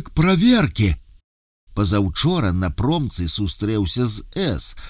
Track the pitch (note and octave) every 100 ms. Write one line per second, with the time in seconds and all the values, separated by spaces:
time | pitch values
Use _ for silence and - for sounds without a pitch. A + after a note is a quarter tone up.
0 | - D#3 F3+ F3 A#3+ A#3 B2+ - G2+ D2+
1 | - - _ _ _ _ _ G2+ G#2 G#2
2 | F#2+ - D#3 F3+ G2 F2+ F#2 - B2 E3+
3 | A#2+ - E2+ - G2 - G#2 G#2+ F#2 A#2+
4 | A#2+ - - F#3 E3+ E2 - -